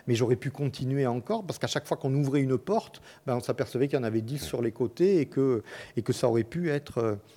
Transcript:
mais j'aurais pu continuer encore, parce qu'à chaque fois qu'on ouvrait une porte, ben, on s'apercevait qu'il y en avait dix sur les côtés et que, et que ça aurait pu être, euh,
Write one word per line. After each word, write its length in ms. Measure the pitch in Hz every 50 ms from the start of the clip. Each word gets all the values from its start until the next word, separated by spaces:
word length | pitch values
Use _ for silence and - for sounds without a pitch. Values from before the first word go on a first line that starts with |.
| - -
mais 80 | 120
j'aurais 220 | 113 127 - 127 -
pu 120 | - 139
continuer 560 | - - 143 135 - - 131 127 135 139 135
encore, 400 | 123 117 123 117 - 214 226 196
parce 140 | 156 131 -
qu'à 80 | - 117
chaque 180 | - 143 -
fois 120 | - 156 -
qu'on 180 | - 135 135
ouvrait 240 | 143 143 135 135 143
une 180 | 135 131 131 120
porte, 440 | - - 208 226 - - - - - - - - - 135
ben, 80 | 123
on 60 | 120
s'apercevait 460 | - - 123 - 131 - - 123 135 139
qu'il 80 | 151 139
y 20 |
en 40 | 120
avait 180 | 113 110 113
dix 180 | 110 113 143 143
sur 220 | - - - 120
les 100 | 120 113
côtés 480 | - - 127 110 - - 175 196 202 165
et 60 | 139 135
que, 340 | - 135 135 135 123 107 - - - - - - - 120
et 40 |
que 120 | 107 - 123
ça 160 | - - 123
aurait 140 | 113 117 110
pu 280 | 113 - 170 175 160
être, 260 | 143 143 143 - - 123
euh, 180 | 117 110 104 98 - - -